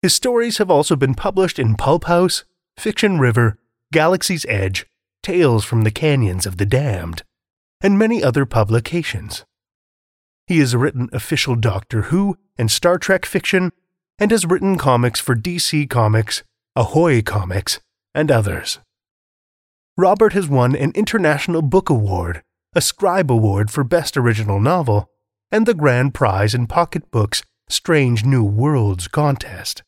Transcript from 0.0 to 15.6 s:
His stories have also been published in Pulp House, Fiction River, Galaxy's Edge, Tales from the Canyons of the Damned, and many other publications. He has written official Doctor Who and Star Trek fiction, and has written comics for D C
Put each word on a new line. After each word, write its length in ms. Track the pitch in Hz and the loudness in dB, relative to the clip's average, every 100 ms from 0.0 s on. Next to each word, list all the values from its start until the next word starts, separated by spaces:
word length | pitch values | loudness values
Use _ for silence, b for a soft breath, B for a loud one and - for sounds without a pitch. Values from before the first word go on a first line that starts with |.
His 120 | 190 | 0
stories 440 | - 262 240 233 220 | 0 0 0 0 -2
have 120 | 190 | 2
also 280 | 156 151 147 | 2 2 0
been 180 | 131 135 | 0 0
published 420 | 208 196 185 - | -2 0 0 0
in 180 | 120 107 | 0 0
Pulp 300 | - 165 - | 2 0 2
House, 380 | 175 180 - - _ _ - | 2 2 -2 -10 _ _ -8
Fiction 420 | 214 202 214 180 | -6 0 0 2
River, 380 | 127 113 117 104 _ _ _ | 2 4 2 0 _ _ _
Galaxy's 520 | 160 156 185 - 175 - | 0 2 0 -2 -6 -4
Edge, 360 | 107 95 95 - _ _ _ | -4 -4 -6 -10 _ _ _
Tales 420 | - 180 156 117 | -4 2 4 2
from 200 | 104 117 | 0 0
the 80 | 110 | 0
Canyons 540 | - 156 139 110 90 95 | 0 0 2 0 -2 -6
of 120 | 90 | -4
the 80 | 98 | 0
Damned, 580 | 123 147 95 82 85 - _ _ _ _ _ | 0 0 -4 -6 -12 -16 _ _ _ _ _
and 180 | 196 196 | 0 2
many 240 | 220 233 | 2 2
other 240 | 139 123 139 | 0 0 0
publications. 1000 | 123 104 113 110 175 156 98 107 - - _ _ _ _ _ _ _ _ _ _ | 0 0 0 -2 -6 -6 -8 -10 -14 -16 _ _ _ _ _ _ _ _ _ _
He 140 | 170 | 2
has 160 | 139 120 | 2 2
written 320 | 139 127 123 | 0 -2 -6
official 420 | 123 - 147 - 120 | -6 -4 -4 -2 0
Doctor 460 | 110 95 - 113 | 0 -2 -6 -6
Who 360 | 104 175 202 185 _ - | -2 0 0 -4 _ -6
and 120 | 113 | -2
Star 280 | - 175 180 | 0 0 0
Trek 280 | - 190 - | 0 -2 0
fiction, 460 | 190 - 190 180 - _ _ _ _ | -6 0 0 0 -6 _ _ _ _
and 100 | 208 | 0
has 140 | 220 170 | 2 2
written 320 | 180 190 185 | 0 0 0
comics 440 | 139 123 123 - | 2 2 2 -2
for 140 | - 120 | -2 -2
D 220 | 139 | -2
C 300 | 175 | -4